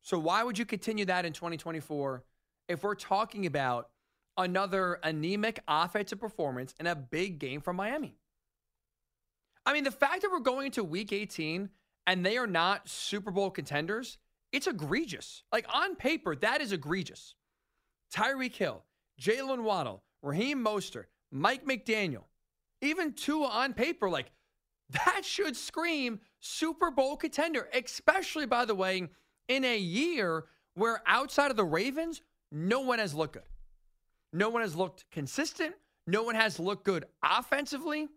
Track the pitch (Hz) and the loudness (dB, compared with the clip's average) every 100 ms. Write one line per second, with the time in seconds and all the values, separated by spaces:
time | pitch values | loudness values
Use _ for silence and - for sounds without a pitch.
0 | - 180 160 196 240 202 233 208 - 214 | -2 -2 2 2 2 0 -2 -2 -2 -2
1 | 196 180 170 151 170 165 170 160 143 151 | 2 2 0 -4 -6 -6 -6 -8 -4 -2
2 | 139 127 - _ _ _ - 175 202 196 | -2 -4 -12 _ _ _ -6 -2 -2 -4
3 | - 196 220 208 185 143 135 120 120 _ | 0 0 0 -2 -2 2 2 0 -4 _
4 | _ _ _ - 185 185 196 190 185 180 | _ _ _ -2 2 2 2 2 2 2
5 | 156 156 160 208 220 220 - 151 175 208 | 0 0 0 2 0 -2 2 2 4 0
6 | 208 202 220 - 147 127 131 - 170 165 | -2 -6 -8 -2 -2 -2 -8 -2 -2 -2
7 | 127 156 196 156 139 143 143 180 202 294 | -2 -2 -2 -2 -6 -4 -4 -4 -2 -4
8 | 226 - _ _ _ _ _ _ _ _ | -6 -12 _ _ _ _ _ _ _ _
9 | _ _ _ _ _ _ - 294 277 - | _ _ _ _ _ _ 0 2 0 2
10 | 277 359 403 359 247 254 277 262 185 170 | 2 2 0 0 0 0 -2 -2 -2 -2
11 | 214 202 208 - 156 170 202 _ _ _ | -4 -4 -6 -6 -4 -4 -6 _ _ _
12 | - 185 180 233 240 170 175 196 - - | 0 2 2 2 2 4 4 2 -4 -8
13 | - 208 202 190 196 185 143 143 165 214 | -4 -4 -2 0 0 -2 -4 -2 -2 -4
14 | 254 - _ _ _ 277 370 226 147 208 | -6 -14 _ _ _ -2 -2 -2 0 -2
15 | 311 160 - - _ 226 226 254 381 370 | -2 -6 -10 -18 _ -2 0 0 0 0
16 | 262 320 190 143 208 285 269 190 139 185 | -2 0 -2 0 2 0 -2 -4 -2 -4
17 | 170 - - - _ _ _ _ _ _ | -4 -10 -20 -20 _ _ _ _ _ _
18 | _ 170 226 269 254 - 175 101 _ _ | _ 0 0 0 -4 0 -2 -2 _ _
19 | _ - 135 240 269 262 220 190 127 98 | _ -4 0 0 0 -2 0 0 -2 -6
20 | _ _ 143 147 254 285 220 214 190 120 | _ _ -2 0 0 2 2 0 -4 -10
21 | - _ _ 135 185 262 285 254 - 220 | -14 _ _ 0 2 2 -2 -2 0 0
22 | 190 117 - _ _ _ _ _ 277 320 | 0 -4 -12 _ _ _ _ _ -2 0
23 | 320 220 - 311 285 220 269 214 269 339 | -2 -2 -2 2 2 2 0 2 0 0
24 | 196 156 127 _ _ _ _ _ _ - | 0 0 -4 _ _ _ _ _ _ 0
25 | - 392 - - 392 240 - - 339 311 | 2 2 -2 -2 -2 -2 -6 -2 0 0
26 | 247 214 _ _ - - 320 320 339 277 | -2 -4 _ _ -10 -2 -2 2 2 4
27 | 262 294 320 - 330 294 - 247 247 - | 0 0 -4 0 0 0 -2 -4 -4 2
28 | - 359 359 311 269 240 240 202 185 190 | 4 4 2 -4 0 2 2 2 0 0
29 | 175 - _ _ - 262 262 226 180 185 | -4 -10 _ _ -2 0 2 0 0 0
30 | 330 320 185 160 156 _ _ - 226 226 | 0 2 0 0 -6 _ _ 0 2 2
31 | - 214 269 - 285 220 185 156 240 277 | 4 4 4 4 4 4 2 2 0 -2
32 | 330 311 _ _ _ 147 175 247 262 240 | -4 -6 _ _ _ -4 2 2 2 0
33 | 202 147 156 - - - - - _ _ | 0 0 -2 -4 -16 -16 -16 -20 _ _
34 | _ _ _ 165 214 233 220 156 185 - | _ _ _ 0 2 2 -2 0 -2 -2
35 | - - 139 - 311 - 320 381 _ _ | -12 -8 -4 -2 -2 -2 -4 -4 _ _
36 | - 196 226 220 220 - 175 202 - 175 | 0 0 2 4 4 4 -2 -2 0 0
37 | - _ - 202 247 285 285 277 320 302 | -2 _ 4 4 4 0 0 -4 -2 -2
38 | 302 | -4